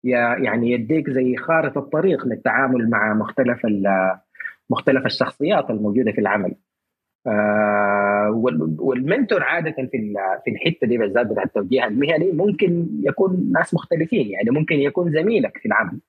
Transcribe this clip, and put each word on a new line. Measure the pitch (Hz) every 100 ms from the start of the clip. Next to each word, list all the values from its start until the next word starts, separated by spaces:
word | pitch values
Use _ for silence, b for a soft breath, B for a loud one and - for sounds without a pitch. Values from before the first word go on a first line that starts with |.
يا-، | 123 123 120 120
يعني | 120 113 117
يديك | 120 110 156 147
زي | 131 127 123
خارطة | - 160 147 143
الطريق | 139 156 190 151 123
للتعامل | 110 123 113 135 127 113
مع | 113 107
مختلف | 107 104 - 123 120 113
ال-، | 101 98 95 95 95 _ B B B _
مختلف | 123 - 131 127
الشخصيات | - - - 151 196 -
الموجودة | 110 104 104 110
في | 101
العمل. | 101 104 92 - _ _ _ _ _ _ 123
آه، | 104 104 104 104 104 101 101 101 104 104
وال-، | 113 123 156 160 156
والمنتور | 135 127 135 226 240 196
عادة | 127 165 160
في | 156 131 123
ال-، | 104 101 95 95 -
في |
الحتة | 104 165 165 117
دي | 120
بالذات | 104 107 113
بتاع | 107
التوجيه | 95 110 92 131 120
المهني | 107 143 160 180
ممكن | 160 202 - 190 175 170 147
يكون | - - 190 185 -
ناس | 151 180
مختلفين، | 165 - 165 160 226 110
يعني | 98 113
ممكن | 143 156 151
يكون | 139 180 175
زميلك | 156 185 226 117 -
في | 110
العمل | 104 98 107